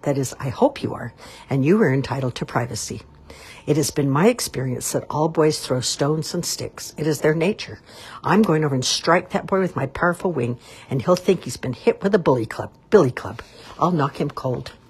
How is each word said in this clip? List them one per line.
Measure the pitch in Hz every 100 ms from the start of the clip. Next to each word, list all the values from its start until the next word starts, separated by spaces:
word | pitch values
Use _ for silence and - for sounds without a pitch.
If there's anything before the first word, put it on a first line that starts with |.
That | - 135
is, | 127 -
I | 135
hope | - 262 -
you | -
are, | - 120 - - - -
and | 139
you | 139 214
are | 180
entitled | 135 131 131 127
to | -
privacy. | - 120 120 120 - 110 - - - - - -
It | - 147
has | 143
been | - 139
my | 139 208
experience | 240 - 127 131 120 -
that | 139 -
all | 151 160
boys | 160 156 151
throw | - 127
stones | - - 143 156 151
and | 175
sticks. | - - 127 - - -
It |
is | 156 143
their | 151
nature. | 160 170 214 - 107 - - - -
I'm | 135 185
going | 214 156
over | 151
and | 135
strike | 123 - - 175 175
that | -
boy | - 190
with | 180
my | -
powerful | 135 - 175 170 196
wing, | 151 120 120 - - -
and | 135
he'll | -
think | 180 - 185
he's | - -
been | 131
hit | 127 - 226
with | 190
a | 202
bully | 156 123 110
club, | - - - _
billy | 196 135
club. | - - 113 - - - -
I'll | 160
knock | 170 139 -
him | 147
cold. | - 131 127 131 -